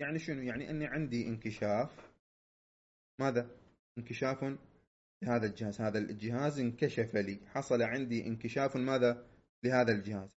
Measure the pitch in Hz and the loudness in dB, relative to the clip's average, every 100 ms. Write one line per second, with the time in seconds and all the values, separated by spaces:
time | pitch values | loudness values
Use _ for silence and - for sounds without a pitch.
0 | 143 160 160 139 127 117 143 151 147 139 | -6 -4 -4 -6 -4 -6 -4 -4 -4 -2
1 | 147 120 107 113 113 107 104 104 143 - | -2 -2 -2 -4 -4 -2 0 2 0 -4
2 | - _ _ _ _ _ _ _ _ _ | -20 _ _ _ _ _ _ _ _ _
3 | _ - 135 120 120 - - _ _ - | _ -2 0 0 -2 -8 -20 _ _ -12
4 | 117 120 131 131 135 139 - - _ _ | -8 -2 -2 0 -2 -4 -12 -20 _ _
5 | _ - 196 120 107 101 107 101 110 107 | _ -8 0 2 2 -2 -4 -2 0 0
6 | 107 104 107 120 147 143 120 117 147 - | -2 -4 -4 0 0 0 -2 0 0 2
7 | 113 107 98 101 - 135 139 123 113 127 | 0 2 0 -4 -6 -6 2 2 2 0
8 | 127 117 - 113 113 123 135 135 127 131 | -2 -2 -2 -4 -4 0 0 0 2 4
9 | 120 120 - - _ _ 120 127 117 107 | 4 4 -4 -20 _ _ 2 4 6 4
10 | 98 104 95 | 0 -6 -6